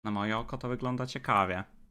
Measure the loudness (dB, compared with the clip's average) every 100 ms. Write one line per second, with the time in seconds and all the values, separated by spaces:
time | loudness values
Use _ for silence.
0 | -2 0 0 0 -2 -6 -4 -2 -2 -2
1 | -4 -4 2 4 4 0 -4 -16 -20